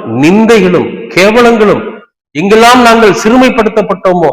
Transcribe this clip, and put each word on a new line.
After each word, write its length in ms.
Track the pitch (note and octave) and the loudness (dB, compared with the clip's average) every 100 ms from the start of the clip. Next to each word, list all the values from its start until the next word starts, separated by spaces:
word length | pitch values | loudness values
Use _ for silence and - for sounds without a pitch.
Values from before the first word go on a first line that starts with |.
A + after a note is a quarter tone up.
| - A#2 | -8 -2
நிந்தைகளும் 680 | D3+ G3+ A3 A3+ F3+ E3 D#3 - - | 0 2 2 2 2 0 -4 -8 -8
கேவலங்களும் 760 | E3+ G3 A3+ A#3 A#3 G#3 C3+ G#2+ - _ _ _ C#3+ | -2 0 2 2 2 0 -2 -6 -16 _ _ _ -6
எங்கெல்லாம் 460 | G3 A3 A#3 B3+ A#3 | 0 2 4 4 2
நாங்கள் 320 | A3+ G#3+ F3 | 2 0 0
சிறுமைப்படுத்தப்பட்டோமோ, 1080 | A3 B3+ B3+ B3 G#3 G#3+ G3+ F#3+ F#3+ F3 D#3 | 0 0 0 0 -2 -4 -4 -4 -2 -2 -2